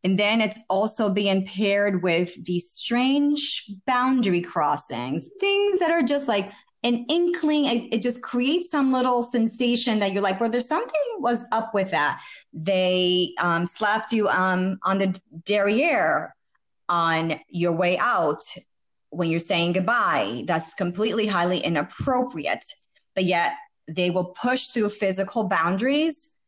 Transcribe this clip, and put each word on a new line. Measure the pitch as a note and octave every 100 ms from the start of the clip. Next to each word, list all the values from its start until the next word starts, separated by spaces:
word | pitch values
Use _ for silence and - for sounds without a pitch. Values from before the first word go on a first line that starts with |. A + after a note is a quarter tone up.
| F#3
And | F#3+
then | G#3 A3+
it's | G#3+ - -
also | F#3+ G#3+ - G#3+
being | F#3+ G3 G3 F#3+
paired | F#3+ G#3 G3+ G3+ F#3
with | F3+ E3+ F3 - -
these | F3 -
strange | - - A#3 C4 C#4+ C#4+ D4 C#4+ - - G3 -
boundary | B3 B3+ C4 G3 F3
crossings, | F3 F3 D3 C#3+ - A#2 B2 D#3 - -
things | G4 G4+ G4+ F#4
that | E4
are | E4+
just, | B3+ C#4+ C#4
like, | G3+ G3 - _ _
an | A#3+ A#3+ A#3+
inkling. | E4+ F4 F4 D4+ D4+ C4+
It, | A#3 - A3+
it |
just | A#3+ A#3+
creates | - B3 B3+ E4+ F4
some | D4+ C4+
little | B3+ B3+ B3
sensation | A#3+ A#3+ A3+ - B3 A#3+ - G#3+
that | G3
you're | G3
like, | G3 F#3+
"Well, | A#3
there's | A#3+ B3
something | D#4+ B4 D#5 C5+ G#4+
was | A#3+ A#3+ -
up | A3+ A3+
with | G3+ F#3+
that." | D#3+ D3 - - - -
They, | E3 D#3+ F#3+ F#3 F#3 F3+ F3+ F3+ -
um, | F3 E3+ F3
slapped | - G#3 A3 -
you, | A3+ G3+
um, | D3+ F#3 F#3 F#3 F#3+
on | F#3 G3
the | F#3+ F#3 _ E3
derriere | - G#3 G3+ A3 E4 B3+ D#3+ D3 E3 - _ _ _ _ -
on | F3 E3 E3 E3 D3+ -
your | F3 E3+
way | E3 F3+ F3+
out, | A#3+ G#3 D#3+ D3 - - - _ _ _ _
when | E3 E3
you're | E3
saying | E3+ F3 E3+
goodbye. | F3+ F3+ A#3+ F#3+ D3 G2+ A#2+ D#3
That's | E3+ - -
completely | F3+ F3 G#3+ G#3+ G#3
highly | F#3 F3 F3+
inappropriate. | - D#3+ F3 - - B3+ C4 D#3+ - - - - - _ _ -
But |
yet | F3+ F3 E3+ - - _ -
they | D#3+ F3+
will | F3 F3+
push | - B3 B3+ -
through | A#3+ G#3
physical | G#3 G3 F#3 F#3+ A#3 F#3+
boundaries | F3+ E3+ F#3+ B3 C#4+ D#4+ D#4+ - -